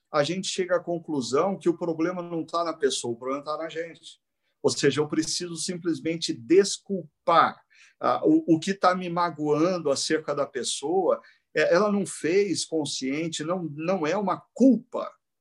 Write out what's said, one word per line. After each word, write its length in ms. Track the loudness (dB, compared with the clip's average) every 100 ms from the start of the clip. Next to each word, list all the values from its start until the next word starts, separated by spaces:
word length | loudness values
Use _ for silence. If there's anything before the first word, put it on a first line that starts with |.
| _
a 140 | 0
gente 240 | 0 -2 -4
chega 300 | -4 0 0
à 20 |
conclusão 800 | 0 -6 -4 -4 0 0 0 0
que 100 | 0
o 100 | 0
problema 440 | -2 -2 -2 -4
não 240 | -6 -6 -4
tá 180 | -2
na 100 | -2
pessoa, 400 | 0 -2 -2 -6
o 40 | -6
problema 260 | -6 -6
tá 140 | -6 -8
na 100 | -8
gente. 540 | -8 -10 -14 -20 -20 _ _ _ _
Ou 80 | -2
seja, 300 | 2 2 2
eu 60 | 0
preciso 480 | -2 -2 -4 -6 -8
simplesmente 760 | -8 -6 -4 -4 -4 -4 -4
desculpar. 1300 | -6 4 4 4 0 -6 -8 -8 _ 2 4 4 0 _ _ -20 _
Ah, 220 | 0 2
o, 320 | 4 4 4 2
o 40 |
que 140 | 2
tá 220 | 2 2 2
me 140 | -2
magoando 840 | 0 -2 -2 0 2 2 0 0
acerca 420 | 0 0 -2 -2
da 120 | -4 -4
pessoa, 760 | -4 -6 -6 -2 0 2 0 -2 _ _
é, 200 | 0 4
ela 180 | 4 4
não 140 | 2 -2
fez 580 | -2 0 2 2 -2
consciente, 800 | -2 -4 -4 -4 -4 -4 -4 -6
não, 200 | -4 -4 -6 -6
não 320 | -2 0 0
é 80 | 0
uma 260 | -2 -4 -6
culpa 580 | 4 6 6 0 -8 -8 -12 _ _